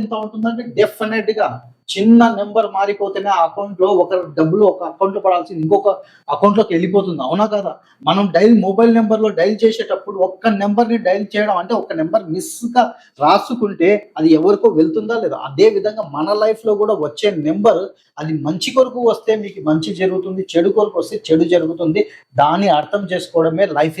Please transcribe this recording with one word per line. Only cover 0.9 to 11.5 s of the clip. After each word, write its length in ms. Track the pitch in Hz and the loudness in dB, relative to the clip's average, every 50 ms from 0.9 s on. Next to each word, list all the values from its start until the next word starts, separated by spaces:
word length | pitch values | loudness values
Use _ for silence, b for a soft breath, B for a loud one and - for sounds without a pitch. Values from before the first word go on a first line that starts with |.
| - - 214 214 220 220 208 214 220 208 | -2 -4 -6 -4 -4 -4 -4 -4 -2 -2
గా 80 | 196 143 120 123 - - _ _ _ - | -2 -4 -4 -8 -16 -20 _ _ _ -10
చిన్న 340 | - 196 202 226 233 233 233 226 220 202 | -4 0 4 6 6 8 6 6 2 -2
నెంబర్ 280 | 208 208 208 220 214 196 196 | -4 -2 -2 -2 -2 -2 -2
మారిపోతేనే 560 | 190 196 202 202 202 202 196 196 196 196 202 196 | -2 -2 -2 -2 -2 -4 -4 -4 -4 -2 0 0
ఆ 40 | 175 165 | 2 0
అకౌంట్ 320 | 160 - 202 202 202 196 175 | 0 -2 -6 -10 -8 -2 0
లో 60 | 185 190 208 180 | 0 2 4 2
ఒక 160 | 170 165 190 180 175 160 147 | 2 2 -2 -4 -4 -4 -2
డబ్బులు 280 | 156 156 156 175 208 208 190 | 0 0 2 2 4 4 4
ఒక 140 | - - 175 165 | 2 0 -4 -10
అకౌంట్ 240 | - - 196 196 196 | -4 -2 -2 -2 -2
లో 40 | 208 196 | -2 0
పడాల్సింది 360 | 190 180 175 165 - 190 160 156 | 0 0 0 -2 -6 -6 -6 0
ఇంకొక 240 | 160 202 196 202 202 185 B B B B B B - 147 | 0 0 2 2 0 -2 B B B B B B -8 -2
అకౌంట్ 240 | - 185 208 196 220 | 2 2 2 4 2
లోకి 140 | 214 - 185 | 2 2 0
వెళ్ళిపోతుంది, 460 | 165 180 180 185 196 190 185 143 139 131 | -2 0 0 0 0 0 0 -4 -6 -4
అవునా 200 | 131 160 196 214 214 208 | -4 -2 0 0 0 -2
కదా? 180 | 208 190 170 - b b b b b - 156 | -2 -4 -6 -8 b b b b b -2 0
మనం 160 | 175 196 202 190 160 | 0 2 0 2 2
డైల్, 180 | 170 202 220 240 208 180 | 4 6 6 6 6 4
మొబైల్ 260 | 190 190 208 233 233 226 233 | 2 2 4 4 4 4 4
నెంబర్ 240 | 226 202 220 214 220 | 2 2 2 2 0
లో 40 | 214 185 160 | 0 0 0
డైల్ 180 | 170 202 220 202 | 0 0 2 2
చేసేటప్పుడు 540 | 226 226 220 - 208 - 196 - - 202 196 190 185 | 2 2 2 0 -4 -4 -6 -6 -6 -6 -2 -2 -2
ఒక్క 260 | 185 - - - 226 208 196 | -2 -2 -2 -2 -2 0 0
నెంబర్ 280 | 202 208 208 214 240 220 | 0 0 2 2 2 2
ని 60 | 233 226 185 | 0 0 0
డైల్ 200 | 180 185 202 202 196 - | 0 0 0 -2 -4 -4
చేయడం 220 | 208 214 214 | -2 -2 0